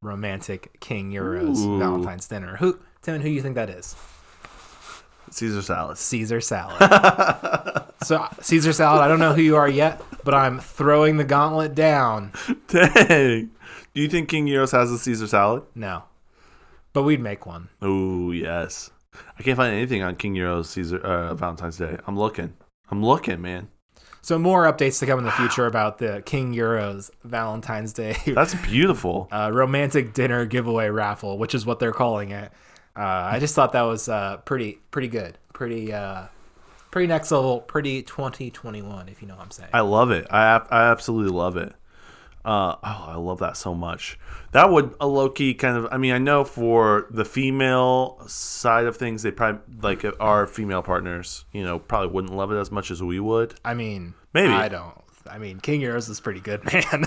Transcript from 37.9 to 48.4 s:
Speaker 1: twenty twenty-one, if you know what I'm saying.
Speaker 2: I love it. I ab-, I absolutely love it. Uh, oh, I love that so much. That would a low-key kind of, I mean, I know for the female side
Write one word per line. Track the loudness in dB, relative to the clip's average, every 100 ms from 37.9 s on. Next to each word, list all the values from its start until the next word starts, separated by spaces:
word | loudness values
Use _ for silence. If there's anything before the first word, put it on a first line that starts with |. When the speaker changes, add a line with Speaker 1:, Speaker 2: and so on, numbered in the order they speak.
| -6
Speaker 1:
twenty | -8 -8 -8 -8 -14
twenty-one, | -14 -14 -14 -14 -14 -16
if | -18
you | -20
know | -18
what |
I'm | -20
saying. | -20 -2
Speaker 2:
I | 0
love | 4 4 4
it. | 2 2
I | 4 6 6
ab-, | 4
I | 4 4
absolutely | 4 0 -2 -2
love | 0 -2 -4
it. | -8 -12 -20 -20 -20 -20 -20 -10
Uh, | -2 0 0 -4
oh, | -8 -10 -10
I | -8
love | -6 -4
that | -6 -6
so | -6 -6
much. | -6 -8 -12 -14 -14 -16 2
That | 6 8
would | 6 2 -2
a | 0
low-key | 2 0 0 -2
kind | 0 0 0
of, | -2
I | -2
mean, | 0
I | 2
know | 4 2
for | 2 0 4 6 6 4 0
the | -4 -4
female | -2 0 2 2 4 4 2 0 -6 -14
side | -10